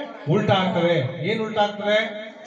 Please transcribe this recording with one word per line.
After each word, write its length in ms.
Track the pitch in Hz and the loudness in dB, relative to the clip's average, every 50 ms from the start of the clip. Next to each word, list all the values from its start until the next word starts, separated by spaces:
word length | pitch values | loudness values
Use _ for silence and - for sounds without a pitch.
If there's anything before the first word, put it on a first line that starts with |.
| - - - - - 139 | -10 -10 -12 -6 -2 0
ಉಲ್ಟಾ 260 | 175 214 208 202 202 | 2 2 4 4 4
ಆಗ್ತದೆ. 720 | 190 185 185 185 175 170 170 170 147 123 - - - 151 196 | 4 2 2 0 2 2 2 4 2 0 -2 -4 -4 -4 -2
ಏನ್ 100 | 226 220 | -2 -2
ಉಲ್ಟಾ 220 | 220 214 220 214 | -2 -2 0 2
ಆಗ್ತದೆ? 680 | 208 208 202 - 208 208 214 214 330 - - - - - - - - | 0 0 0 -2 0 2 2 2 2 -2 -6 -10 -12 -14 -16 -12 -4